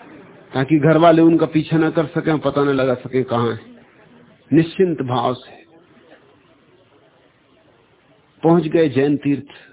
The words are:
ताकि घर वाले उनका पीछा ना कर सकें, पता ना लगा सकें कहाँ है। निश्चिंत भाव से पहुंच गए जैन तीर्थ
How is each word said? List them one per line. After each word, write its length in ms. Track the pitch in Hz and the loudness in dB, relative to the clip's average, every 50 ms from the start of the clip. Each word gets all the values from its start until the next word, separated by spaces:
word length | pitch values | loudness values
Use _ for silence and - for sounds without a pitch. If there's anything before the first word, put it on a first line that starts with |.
| - - - - - - - - - - - | -20 -20 -20 -20 -20 -20 -20 -20 -16 -8 -6
ताकि 260 | 131 135 139 156 151 | -4 -2 0 0 2
घर 180 | 139 160 156 | 4 4 4
वाले 240 | 160 170 170 160 165 | 6 6 6 6 6
उनका 240 | 165 165 170 160 160 | 4 4 4 2 0
पीछा 320 | - - 156 147 - 160 | 0 -2 -4 -2 -2 -2
ना 120 | 160 160 156 | -2 -2 -2
कर 160 | 156 175 151 | -2 -4 -4
सकें, 340 | 127 - 160 147 160 156 143 | -4 -6 -6 -4 -4 -4 -2
पता 240 | - 139 143 143 143 | -2 -2 -2 0 0
ना 80 | 143 | 0
लगा 220 | 135 131 131 131 123 | 0 0 0 -2 -2
सकें 300 | 123 - 123 - 131 117 | -4 -6 -6 -4 -4 -4
कहाँ 280 | - 117 117 120 113 | -2 -2 -2 -2 -4
है। 80 | 113 113 - - - - - _ _ _ - _ - - - _ _ _ _ - 131 | -6 -8 -12 -20 -20 -20 -20 _ _ _ -20 _ -20 -20 -20 _ _ _ _ 0 0
निश्चिंत 480 | 160 165 165 - - 190 175 156 131 | 0 0 0 0 -2 -2 -2 -2 -4
भाव 320 | 131 123 127 120 120 123 - | -6 -6 -4 -4 -4 -4 -6
से 280 | - - - - - - _ _ - _ _ _ _ _ _ - _ _ _ _ _ _ _ _ _ _ _ _ _ _ _ _ _ _ _ _ _ _ _ _ _ _ _ _ _ _ _ _ _ _ _ _ _ _ _ _ _ _ _ _ - - | -6 -12 -20 -20 -20 -20 _ _ -20 _ _ _ _ _ _ -20 _ _ _ _ _ _ _ _ _ _ _ _ _ _ _ _ _ _ _ _ _ _ _ _ _ _ _ _ _ _ _ _ _ _ _ _ _ _ _ _ _ _ _ _ -2 0
पहुंच 200 | 165 170 175 156 | 2 2 2 0
गए 260 | 156 165 165 160 143 | 0 0 0 0 0
जैन 280 | 117 135 139 147 147 | 0 0 0 0 0
तीर्थ 360 | 135 - 143 143 127 - - - - - - | -2 -2 -4 -4 -4 -6 -14 -20 -20 -20 -20